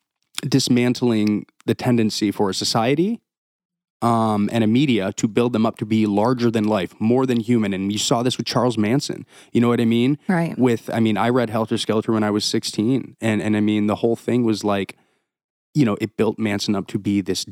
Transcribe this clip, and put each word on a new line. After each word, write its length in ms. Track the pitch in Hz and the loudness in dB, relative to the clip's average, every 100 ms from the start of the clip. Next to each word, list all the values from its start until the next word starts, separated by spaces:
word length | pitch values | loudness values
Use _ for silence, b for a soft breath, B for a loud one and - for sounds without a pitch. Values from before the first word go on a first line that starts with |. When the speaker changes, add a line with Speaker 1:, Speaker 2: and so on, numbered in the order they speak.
| _ _ _ - 139 | _ _ _ -10 0
Speaker 1:
dismantling 1000 | 135 - 120 123 123 123 110 107 104 - _ | 0 2 2 2 0 0 2 2 0 -4 _
the 100 | - | -4
tendency 560 | 113 127 120 110 - 104 | -2 0 2 2 0 -2
for 200 | - 101 | 0 -2
a 40 | |
society, 640 | 92 110 120 117 147 196 233 _ _ _ _ _ _ _ - | -2 -2 0 0 0 0 -2 _ _ _ _ _ _ _ -4
um, 480 | 117 113 110 104 101 | 0 2 2 0 0
and 100 | 117 | 0
a 40 | 110 | 2
media 460 | 120 147 110 95 | 2 2 0 -2
to 120 | - 120 | -4 -2
build 260 | 101 120 | 0 0
them 140 | 117 113 | 0 -2
up 100 | - | -2
to 80 | 107 | -2
be 200 | 110 107 | 0 2
larger 440 | 101 117 127 120 | 2 2 2 0
than 140 | 110 | 0
life, 300 | 104 107 90 - | 0 0 -2 -2
more 260 | 110 123 131 | 0 2 2
than 140 | 120 | 0
human. 320 | 110 120 101 | 0 0 0
And 180 | 95 98 | -2 -4
you 80 | 104 | -2
saw 240 | - 123 | 0 0
this 140 | 123 - | 0 -4
with 100 | 120 | -4
Charles 320 | 127 120 113 | 0 0 0
Manson. 480 | 104 139 - - - B B | 0 0 -2 -10 -14 B B
You 80 | 117 | 0
know 80 | 120 | 2
what 120 | 120 | 2
I 40 | 113 | 2
mean? 320 | 117 123 147 - | 2 2 0 -2
Speaker 2:
Right. 280 | 175 165 - | -2 0 0
Speaker 1:
With, 300 | 123 113 - | 2 0 -2
I 80 | 117 | 0
mean, 160 | 110 101 | 0 2
I 140 | 117 | 0
read 200 | 127 113 | 0 0
Helter 280 | 113 110 113 | -2 -2 -2
Skelter 340 | - 110 107 | -2 -2 0
when 100 | 110 | 0
I 80 | 107 | 0
was 140 | 104 | 0
sixteen. 720 | - 113 - - 107 135 - - | -2 -4 -4 -2 0 0 -4 -6
And, 220 | 113 104 | -2 -2
and 140 | 104 107 | 0 0
I 40 | |
mean, 260 | 104 107 104 | 2 2 0
the 100 | 98 | 0
whole 180 | 117 113 | 0 -2
thing 280 | - 120 | -2 0
was 180 | 113 104 | 0 0
like, 340 | 104 101 95 - _ _ _ _ _ _ _ | -2 -2 -4 -12 _ _ _ _ _ _ _
you 100 | 156 | 0
know, 120 | 117 101 | 2 0
it 160 | 110 - | -4 -2
built 220 | 110 104 | -2 0
Manson 360 | 107 101 - 98 | -2 -2 -2 -4
up 100 | - | -2
to 100 | 107 | -6
be 220 | 101 101 | -2 -2
this 240 | 92 90 - | -2 -4 -6